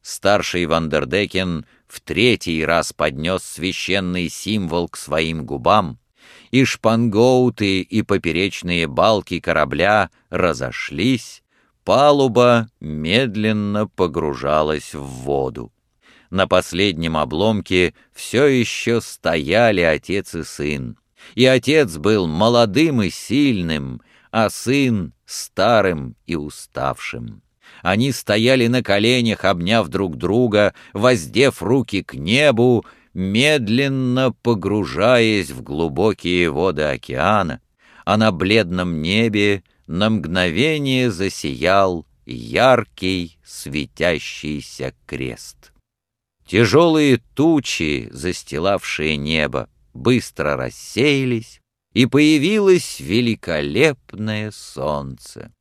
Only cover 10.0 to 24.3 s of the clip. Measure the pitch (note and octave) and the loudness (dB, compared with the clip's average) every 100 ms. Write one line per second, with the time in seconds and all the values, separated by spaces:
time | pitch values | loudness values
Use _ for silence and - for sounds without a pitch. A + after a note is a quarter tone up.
10 | F#2+ _ _ F2 F2 B1+ B1+ A#1+ - C#2+ | 0 _ _ -2 0 -2 -6 -8 -10 -2
11 | A2 B2+ - - _ _ _ _ - A2+ | 0 -2 -4 -20 _ _ _ _ 0 4
12 | C#3+ C#3+ C3+ A2+ B2 A#2+ A2+ _ D#2 D2+ | 6 4 4 4 4 4 2 _ -10 -6
13 | D#2 G#2+ C3 G2+ G#2+ G#2+ G#2 G#2 G#2+ - | 0 0 0 -2 -2 0 -2 -2 -4 0
14 | F2+ D#2 D#2 C2 C2+ D#2 D2+ D2+ - D#2 | 0 0 -4 -2 0 2 2 -2 -6 -12
15 | C#2 B1+ C2 C#2+ C2 B1 A#1 _ _ _ | -12 -10 -4 -2 -2 -6 -14 _ _ _
16 | _ _ _ F#2 F#2+ F#2 - F2 G2+ D#2 | _ _ _ -6 0 0 0 -2 -2 -2
17 | E2 D#2+ C#2+ D2+ G#2 G#2+ - F#2 F2 - | -4 -4 -4 -2 -2 -2 -2 0 0 -2
18 | _ - - A#2 C#3+ C3 A2+ - - A#2 | _ -18 -4 0 2 2 -2 -4 -2 -4
19 | - - E2+ E2 C#2 G2+ A#2 G2 E2 D2+ | -4 -6 -2 -2 0 2 4 4 2 0
20 | - F#2+ - E2+ D2+ - D2 D2 B1 G#1+ | -2 -6 -6 -10 -10 -6 -6 -4 -8 -14
21 | _ _ - - B2+ C3 B2+ D#3 C3 D#2+ | _ _ -14 2 4 4 2 2 2 0
22 | E2+ G#2+ E2+ D#2 A2 A#2+ A2+ G2 E3 C3 | 2 2 2 2 4 4 2 2 2 2
23 | F#2+ - - C3+ C#3+ G#2+ E2+ D#2 C2+ B1 | -2 -4 -4 0 2 0 -2 -4 -6 -12
24 | _ _ _ | _ _ _